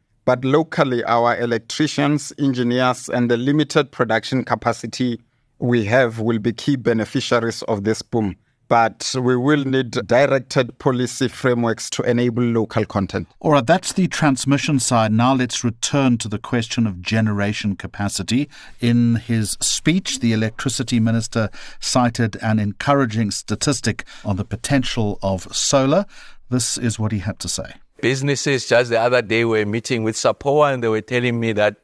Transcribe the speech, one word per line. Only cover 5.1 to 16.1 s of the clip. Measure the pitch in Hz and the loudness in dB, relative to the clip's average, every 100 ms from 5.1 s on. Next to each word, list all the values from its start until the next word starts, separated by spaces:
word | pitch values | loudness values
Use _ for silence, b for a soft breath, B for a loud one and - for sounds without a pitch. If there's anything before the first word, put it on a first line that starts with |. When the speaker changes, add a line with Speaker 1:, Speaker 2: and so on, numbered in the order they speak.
| 117 _ _ _ _ | -4 _ _ _ _
Speaker 1:
we | 120 120 104 | 0 0 2
have | 123 123 113 | 2 2 0
will | 110 117 | 0 0
be | 117 | -2
key | 110 - 139 | -2 -2 0
beneficiaries | 117 113 107 131 - 120 117 107 | 2 0 0 -4 0 0 0 -4
of | - 107 | -4 -2
this | 101 110 | 0 -2
boom, | - 120 104 90 _ _ _ | -2 -2 -2 -4 _ _ _
but | 117 113 - - 131 | 2 2 0 -6 -2
we | 127 127 | 0 2
will | 131 151 | 2 2
need | 131 131 127 120 98 | 2 0 0 -4 0
directed | 117 139 135 - 139 123 - | 2 4 2 0 -2 -2 -2
policy | 143 123 123 - - | -2 0 -2 -2 -4
frameworks | - 131 120 113 110 - | 0 0 2 0 -2 -4
to | - | -4
enable | - 120 123 117 | 0 0 0 0
local | 120 117 104 - | 0 0 0 -2
content. | 107 104 92 95 85 _ | -2 -2 -2 -4 -8 _
Speaker 2:
All | - | 2
right, | 147 120 | 2 4
that's | 175 - | 2 0
the | - 180 | -2 -2
transmission | - 156 135 131 139 - 143 | 2 0 2 2 0 2 0
side. | - 120 110 | 2 2 4
Now | 110 123 | 4 4
let's | 135 123 - | 2 0 -2
return | 120 110 - 143 135 | -4 -4 -2 2 2